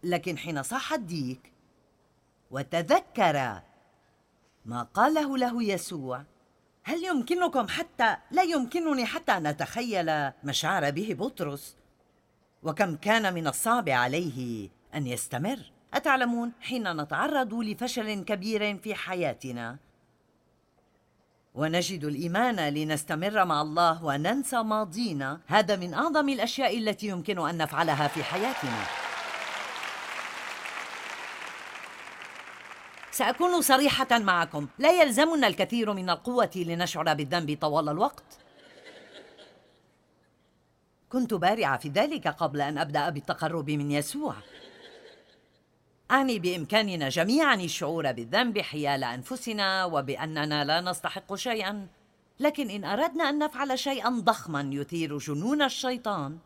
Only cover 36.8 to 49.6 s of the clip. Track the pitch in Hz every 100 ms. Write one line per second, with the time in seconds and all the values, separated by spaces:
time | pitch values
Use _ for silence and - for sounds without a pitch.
36.8 | 175 165 165 151 143 175 151 147 156 151
37.8 | 151 151 254 - - - - - - -
38.8 | - - - - - - - - _ _
39.8 | _ _ _ _ _ _ _ _ _ _
40.8 | _ _ _ 254 233 202 175 220 160 135
41.8 | 151 143 285 294 165 147 160 143 143 151
42.8 | 143 147 147 143 - 156 160 165 143 151
43.8 | 143 143 143 285 302 - - - - -
44.8 | - - - - _ _ _ _ _ _
45.8 | _ _ _ 262 269 226 175 180 147 214
46.8 | 208 180 139 170 175 269 302 240 175 -
47.8 | 151 165 147 120 117 190 247 208 - 151
48.8 | 143 139 127 127 - 254 240 214